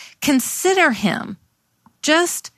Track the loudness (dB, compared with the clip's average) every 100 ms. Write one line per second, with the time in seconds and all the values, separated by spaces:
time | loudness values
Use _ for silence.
0 | -20 -6 0 0 0 -2 0 2 2 2
1 | -2 -2 -6 -14 _ _ _ _ _ _
2 | 0 2 2 -4 -12